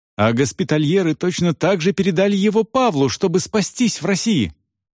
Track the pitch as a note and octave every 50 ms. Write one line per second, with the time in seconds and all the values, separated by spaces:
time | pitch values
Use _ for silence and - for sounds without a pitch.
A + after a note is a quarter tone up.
0 | _ _ _ - G#2+ A2+ A#2 A#2+ C#3 A#2 - - F3+ - D#3 D3+ D3+ C#3+ F3 G3
1 | F3+ D#3+ D3+ - - F3+ - - F3 F3 D3+ - - F3+ G#3 F3 D3+ G3 - -
2 | F#3 G3 E3 E3+ F#3+ G3+ G3+ G3 G3 G#3+ F#3+ A3+ A3 - - C4 B3+ A#3 E3+ C#3
3 | C#3 B2+ - - - F#3 E3 F#3 - - - A3 F#3 - - - B3 G#3+ - -
4 | C#3+ F3+ G3 - - A3+ G#3+ C3+ G2+ D#2+ - _ _ _ _ _ _ _ _